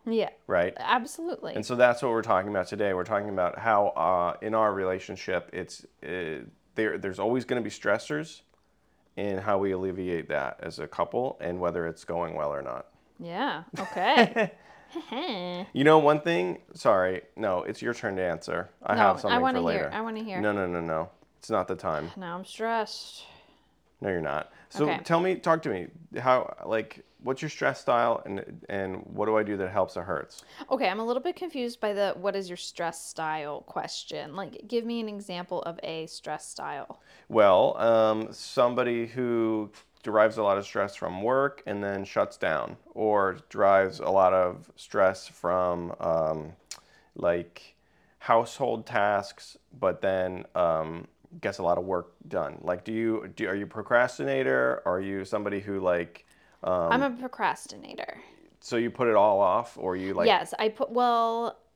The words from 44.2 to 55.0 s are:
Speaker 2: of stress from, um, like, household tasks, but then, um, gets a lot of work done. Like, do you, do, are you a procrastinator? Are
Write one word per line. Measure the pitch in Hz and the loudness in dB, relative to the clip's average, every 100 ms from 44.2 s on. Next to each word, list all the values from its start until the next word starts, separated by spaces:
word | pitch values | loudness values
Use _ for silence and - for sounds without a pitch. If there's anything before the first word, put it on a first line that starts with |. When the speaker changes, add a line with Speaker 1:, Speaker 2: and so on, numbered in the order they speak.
| 92 | 6
Speaker 2:
of | 92 90 - - - | 6 2 -2 -12 -20
stress | - 107 95 95 - | -6 2 2 2 -6
from, | - 87 92 90 87 87 - | -6 0 2 2 -2 -4 -4
um, | 85 82 78 80 78 95 _ - _ _ _ - | 0 2 0 -2 -6 -14 _ -20 _ _ _ -4
like, | 92 87 85 - - _ _ _ _ _ | 0 0 -4 -14 -20 _ _ _ _ _
household | - 117 117 - 127 113 - | 2 2 2 -2 -4 -4 -4
tasks, | 120 101 101 98 - - - _ - | 2 2 2 -2 -10 -20 -20 _ -2
but | 95 87 | 0 0
then, | 98 95 92 92 - 87 | 0 0 -2 -4 -6 0
um, | 87 80 80 82 - _ - 170 | 2 2 -2 -8 -12 _ -20 -8
gets | 104 95 | -6 -2
a | |
lot | 87 87 | 0 0
of | |
work | 92 90 87 _ 78 | 0 -4 -4 _ -8
done. | 92 76 80 | -4 -4 -6
Like, | 82 90 - | -4 -4 -4
do | |
you, | 110 113 110 95 - | -2 0 -2 -4 -6
do, | 104 | -4
are | 98 | -4
you | 98 | -6
a | |
procrastinator? | 110 104 120 123 - 139 135 131 131 127 127 - | -10 2 4 4 0 -2 0 2 2 2 2 0
Are | 92 | 0